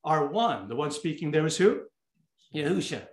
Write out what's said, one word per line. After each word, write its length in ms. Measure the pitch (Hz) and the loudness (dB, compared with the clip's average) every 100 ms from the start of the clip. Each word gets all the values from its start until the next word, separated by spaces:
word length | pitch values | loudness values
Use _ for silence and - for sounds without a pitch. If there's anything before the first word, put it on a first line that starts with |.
are 220 | 156 156 143 | 0 2 2
one." 420 | 202 233 117 98 | 2 0 0 -4
The 80 | 120 | -4
one 140 | 147 | -4
speaking 400 | 147 165 160 156 | -4 -4 -4 0
there 160 | 147 160 | 2 2
is 100 | - | 4
who? 240 | 190 285 - _ _ _ _ _ _ | 4 4 -6 _ _ _ _ _ _
Yahusha. 540 | 151 147 185 147 120 - | -4 0 0 -2 -6 -10